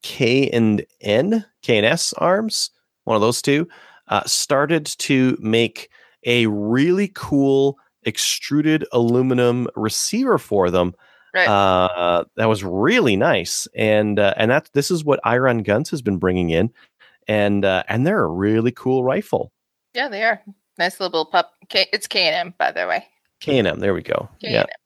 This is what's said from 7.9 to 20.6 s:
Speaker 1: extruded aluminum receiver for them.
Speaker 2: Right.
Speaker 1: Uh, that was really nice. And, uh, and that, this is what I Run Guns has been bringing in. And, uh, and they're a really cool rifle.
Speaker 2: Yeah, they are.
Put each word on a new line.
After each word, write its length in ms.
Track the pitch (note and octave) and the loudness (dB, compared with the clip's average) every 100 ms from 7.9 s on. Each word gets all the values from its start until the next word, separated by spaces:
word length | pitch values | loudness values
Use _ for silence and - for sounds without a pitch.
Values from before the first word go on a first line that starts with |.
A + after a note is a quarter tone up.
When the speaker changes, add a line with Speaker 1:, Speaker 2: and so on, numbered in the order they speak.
| _ - | _ -8
Speaker 1:
extruded 760 | - - - - C#3+ D3+ D#3 - | -4 -4 -4 -2 -2 2 0 0
aluminum 760 | B2 A#2+ B2 C3 B2 B2 B2 A#2+ | 0 2 2 2 2 2 0 -4
receiver 600 | - G#2+ - - G#3+ C4 F3+ | -4 -4 -2 -4 -2 0 0
for 320 | - G2+ F2+ | 0 0 2
them. 240 | F2+ F2+ F2+ _ _ _ | 2 0 -2 _ _ _
Speaker 2:
Right. 140 | F#3 F3+ | -2 2
Speaker 1:
Uh, 760 | G2+ G2 F#2 F#2 F2+ F2 F2 - - | 2 4 2 2 0 0 0 -2 -2
that 120 | A2 | -2
was 140 | G#2+ | 0
really 540 | F#2+ F2+ A#2+ B3 D3+ G2 | -4 -2 0 2 2 2
nice. 500 | C3+ A#2+ E2+ - - | 2 0 -2 -8 -8
And, 440 | - A2 G#2+ G#2+ G#2 | -4 0 2 2 2
uh, 160 | G2+ - | 0 2
and 140 | A2+ | 2
that, 200 | C#3 - | 2 0
this 160 | - C#3+ | -4 -2
is 140 | F3 | -2
what 160 | D3 C3+ | 0 0
I 140 | - B2 | 2 2
Run 200 | C3 A#2 | 2 0
Guns 280 | G2+ G#2 D#3 | 0 0 0
has 120 | D3 | -4
been 160 | A#2 F#2+ | -2 0
bringing 320 | F#2 F#2 F2 | 0 0 2
in. 200 | D#2+ A2 _ _ _ - _ - | 2 0 _ _ _ -20 _ -4
And, 380 | G#2+ G2+ G2+ | 0 2 2
uh, 180 | G2 F#2 - | 0 0 -2
and 180 | G#2+ C#3+ | -2 0
they're 160 | G#3 | 0
a 40 | G2 | 0
really 440 | E2+ G2+ A2 A#2 | 0 0 2 0
cool 300 | B2 - C3 | -2 -2 0
rifle. 480 | B2+ D3+ G#3+ - - _ _ _ _ | 0 -2 -2 -4 -4 _ _ _ _
Speaker 2:
Yeah, 140 | B3 C#4 | -8 -6
they 140 | G3+ | -2
are. 180 | A3 G#3 - - | -2 -4 -8 -20